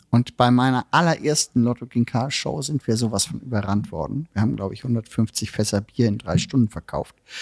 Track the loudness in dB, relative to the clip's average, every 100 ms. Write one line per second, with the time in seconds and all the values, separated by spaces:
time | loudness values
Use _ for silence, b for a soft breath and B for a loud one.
0 | _ 0 0 2 4 6 4 2 2 2
1 | 4 2 0 0 0 0 0 -2 -4 -2
2 | 0 0 -2 -4 -6 -6 -4 -4 0 0
3 | 0 -2 -4 -6 -4 -4 0 -2 -2 -6
4 | -6 -6 -6 -2 0 0 -6 -6 -4 -4
5 | -4 -2 -2 -2 -6 -2 -2 -2 -2 0
6 | 0 0 -2 -2 0 2 0 -2 -8 -8
7 | -8 _ B B